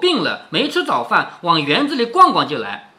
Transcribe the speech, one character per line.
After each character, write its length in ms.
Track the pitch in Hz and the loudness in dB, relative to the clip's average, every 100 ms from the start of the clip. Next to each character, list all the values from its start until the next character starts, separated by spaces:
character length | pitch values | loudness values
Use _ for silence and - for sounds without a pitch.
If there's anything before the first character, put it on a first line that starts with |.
病 240 | 359 294 | 0 0
了， 220 | 139 104 - | -2 -4 -4
没 180 | 160 285 | -2 -2
吃 140 | 349 | -2
早 220 | 302 254 | -2 -2
饭， 260 | 233 190 135 - | 0 0 -2 -4
往 200 | 175 160 | -2 0
园 240 | 143 185 285 | 2 0 0
子 80 | |
里 120 | 285 233 | -2 0
逛 260 | 359 359 | 4 4
逛 140 | 175 135 | 4 -2
就 120 | 139 | -4
来。” 320 | 104 101 - | -8 -10 -14